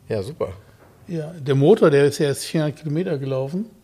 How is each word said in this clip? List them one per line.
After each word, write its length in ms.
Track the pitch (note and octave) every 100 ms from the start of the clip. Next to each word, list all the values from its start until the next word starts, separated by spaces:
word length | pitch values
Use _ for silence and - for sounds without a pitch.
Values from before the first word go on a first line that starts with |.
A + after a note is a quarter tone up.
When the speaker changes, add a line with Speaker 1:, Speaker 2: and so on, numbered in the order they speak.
| -
Speaker 1:
Ja, 140 | A2
super. 260 | G2+ E3 - F#2 - _ - _ -
Speaker 2:
Ja, 240 | E3 D3+ F3
der 160 | C3+ C#3
Motor, 340 | D3 A3 F3
der 160 | C#3+ C#3+
ist 120 | C#3+
ja 80 | D3
erst 180 | C3+
vierhundert 340 | - E3 D3+ -
Kilometer 380 | D#3 D3+ F#3 C#3+
gelaufen. 480 | C3+ C3 C3+ F3+ A3+ -